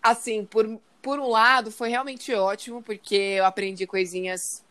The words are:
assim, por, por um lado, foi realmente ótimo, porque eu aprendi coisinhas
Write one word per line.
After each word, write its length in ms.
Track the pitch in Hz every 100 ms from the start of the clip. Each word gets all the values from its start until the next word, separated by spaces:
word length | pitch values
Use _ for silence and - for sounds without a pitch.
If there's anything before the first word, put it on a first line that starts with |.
assim, 440 | 233 233 - 220 202
por, 340 | 220 220 220 _ _
por 180 | 269 285
um 80 | 269
lado, 420 | 226 226 262 220
foi 200 | 214 233
realmente 440 | 240 269 262 -
ótimo, 480 | 226 190 202 - 233
porque 340 | 226 208 - 196
eu 300 | 196 196 190
aprendi 400 | 190 196 190 185
coisinhas 760 | 190 185 185 185 185 - - _